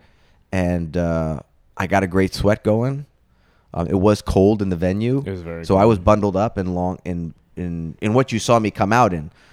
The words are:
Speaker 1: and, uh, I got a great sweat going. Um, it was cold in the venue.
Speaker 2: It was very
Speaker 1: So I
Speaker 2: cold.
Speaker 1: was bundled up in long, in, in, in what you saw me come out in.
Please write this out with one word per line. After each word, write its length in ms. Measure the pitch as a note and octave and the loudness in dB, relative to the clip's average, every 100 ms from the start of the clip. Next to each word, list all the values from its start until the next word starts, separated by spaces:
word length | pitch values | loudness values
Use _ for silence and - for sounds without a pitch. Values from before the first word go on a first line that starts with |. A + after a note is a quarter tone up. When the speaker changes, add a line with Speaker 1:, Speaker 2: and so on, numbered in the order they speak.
| _ _ _ _ _ | _ _ _ _ _
Speaker 1:
and, 460 | F#2+ F2+ F2 E2+ E2 | -4 -2 -2 -4 -4
uh, 420 | E2+ E2 D#2+ D#2 - _ _ - | -2 -2 -2 -6 -10 _ _ -8
I 100 | F#2+ | -2
got 160 | G2 | 0
a 40 | F#2+ | 0
great 260 | F#2 F#2+ | 2 0
sweat 320 | - G2+ A2 G2+ | 0 0 0 0
going. 400 | A2 B2 C#3 C#3+ _ _ _ _ _ _ | 0 -2 -6 -10 _ _ _ _ _ _
Um, 140 | - F2 | -8 -2
it 140 | F#2+ | 2
was 200 | G2+ G#2 | 2 2
cold 400 | - - F#2+ G#2+ | 0 4 4 4
in 60 | G2 | -2
the 80 | F2 | -2
venue. 480 | F2+ G2 A#2 C3+ C#3 | -2 -2 -2 -4 -4
Speaker 2:
It 60 | |
was 100 | F#2+ | -10
very 240 | E2+ E2 E2 | -10 -10 0
Speaker 1:
So 120 | F#2+ | 4
I 60 | |
Speaker 2:
cold. 60 | G#2+ | 4
Speaker 1:
was 100 | G#2+ | 4
bundled 360 | F2+ G#2+ G2+ F#2 | 4 4 2 0
up 220 | A2+ G2+ | -2 -2
in 180 | F2+ F2+ | -4 -2
long, 240 | F2+ F#2 - | -4 -4 -8
in, 280 | F2 E2 - _ - | -8 -8 -12 _ -10
in, 400 | F2+ E2+ E2 - | -8 -6 -8 -6
in 120 | G#2 | -2
what 200 | A#2 C3 | 0 0
you 60 | A2+ | -2
saw 200 | - A#2 | 2 2
me 120 | G#2+ | 2
come 200 | - G2+ | 0 2
out 220 | A#2 A2+ | 4 2
in. 180 | E2+ D2+ - _ | 0 -8 -16 _